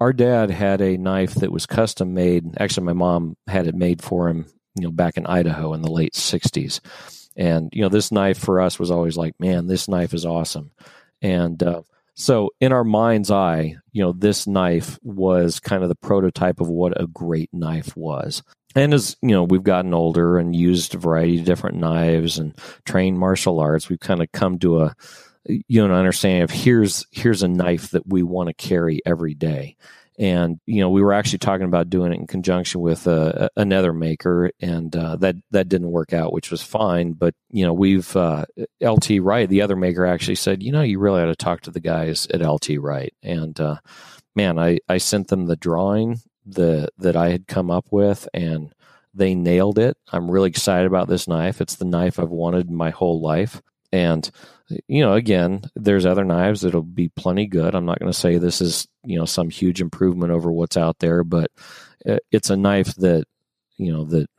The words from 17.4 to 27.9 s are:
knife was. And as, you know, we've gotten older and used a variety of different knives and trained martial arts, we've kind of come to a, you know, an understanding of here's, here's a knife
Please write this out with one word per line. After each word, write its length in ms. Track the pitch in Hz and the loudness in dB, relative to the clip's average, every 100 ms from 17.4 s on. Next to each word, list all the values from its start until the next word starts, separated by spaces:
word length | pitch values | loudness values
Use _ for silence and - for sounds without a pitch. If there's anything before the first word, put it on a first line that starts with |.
| 78 | -4
knife 420 | 87 80 80 - - | -6 -6 -6 -8 -10
was. 460 | 80 69 - - - _ _ | -8 -8 -8 -10 -14 _ _
And 180 | 135 147 | 2 4
as, 220 | 147 - - | 4 0 -2
you 80 | 127 | 2
know, 140 | 98 | 4
we've 180 | 87 92 | 4 2
gotten 320 | 98 90 92 | 4 2 2
older 440 | 85 82 82 85 87 | 0 2 2 4 4
and 180 | 85 85 | 2 2
used 380 | 87 90 82 | 2 2 0
a 40 | 90 | -4
variety 400 | 85 80 85 85 | 0 2 2 2
of 60 | |
different 320 | 85 87 87 82 | 2 0 -2 -4
knives 640 | 82 82 82 82 82 82 | -2 0 2 2 0 -4
and 180 | 78 - - - | -6 -8 -18 -16
trained 340 | - 92 92 90 | -4 0 0 0
martial 420 | 92 95 - 85 | 0 0 0 0
arts, 280 | 76 80 - | 2 0 -2
we've 120 | 87 | -6
kind 220 | - 90 | -2 -2
of 100 | 82 | -2
come 260 | - 95 90 | -2 -2 2
to 200 | 90 82 | 2 4
a, 120 | 78 - - - - _ - | 2 -2 -18 -20 -20 _ -6
you 340 | - - 113 | -6 0 4
know, 60 | 101 | 4
an 60 | |
understanding 500 | 92 92 87 98 90 | 4 2 2 2 2
of 80 | 85 | 2
here's, 560 | - 127 120 101 - - | 2 4 4 4 0 -8
here's 300 | - 120 101 | -2 0 2
a 60 | 92 | 2
knife 420 | 90 87 87 - | 0 0 -2 -2